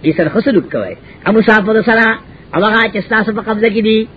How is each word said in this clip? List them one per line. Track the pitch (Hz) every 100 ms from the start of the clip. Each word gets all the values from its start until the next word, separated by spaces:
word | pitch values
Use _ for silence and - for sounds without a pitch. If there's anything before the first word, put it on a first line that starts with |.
دې | 151 156
سره | 160
ښه | 202 277
سلوک | 208 120
کوئ. | 131 95 - - - -
او |
مسافر | 220 226 214 202 220
سره، | 214 226 226 220 - - -
او | 156 208
هغه | 220 226
چې | 202 185
ستاسو | 226 214 214
په |
قبضه | 214 214 226
کې | 214 214
دي. | 220 220